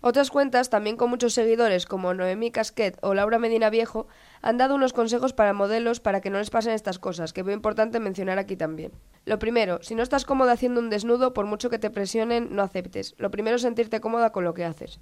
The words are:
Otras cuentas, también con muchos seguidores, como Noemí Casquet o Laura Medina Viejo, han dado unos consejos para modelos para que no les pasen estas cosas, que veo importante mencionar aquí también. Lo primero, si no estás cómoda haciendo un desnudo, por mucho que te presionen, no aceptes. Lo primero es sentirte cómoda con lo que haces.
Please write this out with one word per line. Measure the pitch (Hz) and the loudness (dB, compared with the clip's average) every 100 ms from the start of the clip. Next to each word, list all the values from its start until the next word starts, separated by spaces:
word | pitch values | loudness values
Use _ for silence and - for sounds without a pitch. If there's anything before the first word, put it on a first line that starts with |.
Otras | 240 240 269 | 2 2 2
cuentas, | 285 277 247 254 | 2 2 2 2
también | 220 208 226 | 0 0 0
con | 240 | 0
muchos | 240 240 | 2 0
seguidores, | 233 226 226 233 180 180 | 2 2 4 4 2 -2
como | 190 185 | -4 -2
Noemí | 185 185 190 233 | -2 -2 -2 -2
Casquet | 233 220 - 208 185 | -2 -4 -2 -2 -2
o | 196 | 0
Laura | 196 202 226 | 2 2 2
Medina | 233 226 220 | 2 2 2
Viejo, | 220 226 220 214 - - - | 2 0 -4 -10 -16 -20 -6
han | 233 240 | -2 2
dado | 262 | 4
unos | 277 262 | 4 2
consejos | 254 233 240 254 | 2 0 2 0
para | 247 208 | 2 2
modelos | 196 202 220 233 233 | 4 0 0 0 -2
para | - 196 | 0 -2
que | 196 | -2
no | 196 | -4
les | 208 | -2
pasen | 233 226 | -2 0
estas | 220 208 185 | -2 -4 -6
cosas, | 196 175 160 | -8 -6 -8
que | - | -6
veo | 185 | -6
importante | 208 214 214 220 226 | -2 -2 0 0 0
mencionar | 208 185 190 185 | -4 -4 -2 -2
aquí | 196 190 | -4 -4
también. | 160 160 156 - - _ | -4 -6 -12 -14 -20 _
Lo | - 214 | -4 -2
primero, | 220 240 202 175 | 0 2 2 0
si | - | -4
no | 226 | -4
estás | 247 277 262 | 0 0 0
cómoda | 269 254 | 2 4
haciendo | 240 247 247 | 4 2 0
un | 233 | -2
desnudo, | 214 226 240 254 | -2 2 2 2
por | 247 202 | 0 -4
mucho | 208 247 | -2 -4
que | 226 | -2
te | 214 | -4
presionen, | 214 196 226 226 233 233 | -4 -4 -2 0 0 -2
no | 202 | -2
aceptes. | 196 185 185 - - - | -2 -2 -8 -10 -10 -6
Lo | 202 | -4
primero | 202 220 240 | -2 0 0
es | |
sentirte | 240 233 226 220 | 0 0 -2 -2
cómoda | 220 233 226 | -2 2 2
con | 208 | 2
lo | 175 | -2
que | 175 170 | -2 -6
haces. | 156 - - | -6 -14 -16